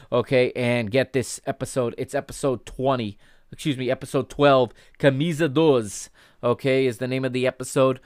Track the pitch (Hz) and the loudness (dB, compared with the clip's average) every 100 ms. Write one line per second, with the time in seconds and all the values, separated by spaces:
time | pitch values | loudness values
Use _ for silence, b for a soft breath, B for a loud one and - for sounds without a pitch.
0 | B 120 - 131 127 - 120 120 110 131 | B -2 2 2 2 0 0 0 0 -2
1 | 127 131 - - - 127 127 135 117 - | 0 -2 -4 -8 -8 -8 -6 -4 -4 -4
2 | 131 139 - - 143 120 - - 131 127 | -6 -6 -6 -6 -4 -4 -8 -4 -2 0
3 | 107 - b b b - 160 131 123 131 | -4 -10 b b b -8 -4 -4 -4 -4
4 | 135 139 127 - 143 135 120 - b - | -4 -4 -4 2 6 6 2 -4 b 0
5 | 143 131 170 151 165 135 160 127 104 - | 0 2 -2 0 0 4 4 4 2 -10
6 | - b b b 120 117 135 131 131 113 | -16 b b b -2 0 2 2 2 -2
7 | 127 131 131 127 127 - 131 143 131 127 | -4 -2 -2 0 -2 -2 -4 2 2 2